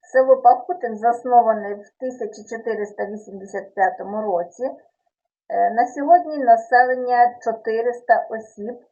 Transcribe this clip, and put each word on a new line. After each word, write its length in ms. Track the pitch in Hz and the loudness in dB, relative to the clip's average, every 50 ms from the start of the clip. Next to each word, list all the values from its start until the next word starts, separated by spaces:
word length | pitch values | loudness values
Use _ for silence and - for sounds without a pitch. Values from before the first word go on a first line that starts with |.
| _ _ | _ _
Село 300 | - 262 262 262 262 262 | 0 0 4 4 2 4
Пахутин 540 | - 240 - - - - 359 - - 233 220 | 6 4 4 4 0 -8 -8 -6 -6 -8 -8
засноване 760 | 208 220 240 240 240 - 254 247 240 233 226 220 208 202 202 202 | -2 0 0 0 0 -2 4 4 4 6 4 0 -2 -4 -8 -10
в 160 | 202 - _ _ _ | -10 -12 _ _ _
тисяча 560 | 262 254 247 - 226 208 - 214 208 _ 240 | -10 -10 -8 -8 -10 -10 -10 -14 -16 _ -14
чотириста 500 | 233 - 233 214 208 208 196 - - 208 | -10 -6 -6 -4 -4 -6 -8 -8 -10 -8
вісімдесят 680 | 196 214 208 - - 196 190 190 - - 196 190 - _ | -8 -8 -14 -14 -16 -16 -16 -16 -12 -12 -12 -12 -10 _
п'ятому 480 | 202 190 185 - - 190 190 208 214 | 0 0 0 0 -4 -12 -8 -8 -6
році. 480 | 214 208 185 170 175 175 _ - 247 277 285 - _ _ _ _ _ _ _ _ _ _ _ _ _ _ | -4 -2 -2 -4 -4 -6 _ -8 -8 -8 -8 -10 _ _ _ _ _ _ _ _ _ _ _ _ _ _
Е, 220 | - 196 - 180 | -2 -2 -2 0
на 160 | 208 226 240 | 2 0 -2
сьогодні 520 | 247 - 294 285 302 339 349 320 311 302 285 | -2 -2 -6 2 4 4 4 4 -2 -6 -2
населення 1000 | 262 233 226 226 226 - 254 247 247 247 254 254 247 247 247 240 240 240 240 - | 4 4 4 4 4 2 4 4 4 4 0 -4 -2 0 2 2 2 2 0 -4
чотириста 880 | - 233 226 - - 226 220 226 233 247 240 - - - - - - - | -8 -8 -8 -6 -6 -4 -4 -2 -2 -2 -4 -6 0 0 0 0 2 -4
осіб. 500 | 233 220 220 - _ - 202 226 254 - _ _ | -10 -12 -12 -16 _ -14 -12 -12 -12 -14 _ _